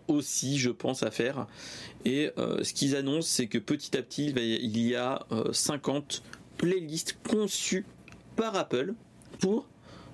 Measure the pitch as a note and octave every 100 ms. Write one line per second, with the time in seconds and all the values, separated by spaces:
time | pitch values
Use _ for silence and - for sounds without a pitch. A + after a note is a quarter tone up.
0 | - D3 C3+ - B2+ C#3+ B2 A2+ B2+ C3
1 | A2+ - A#2+ C#3 - - - - - -
2 | - C3+ D3+ - A#2+ - - - C#3 C#3
3 | C3+ D3+ E3 - A#2 A#2+ - D3 - -
4 | - - D3 C3 A#2 A2+ B2 A2 A#2 B2
5 | B2 C#3 - A2+ - - - D3 - C#3
6 | D3 - - - - - E3+ F#3 D#3 D#3+
7 | - - - G#3+ G3+ - - F#3 - -
8 | - - - - A3+ G3 D3+ B2 E3 A#3
9 | - - - - F#3+ A3+ - - - -
10 | -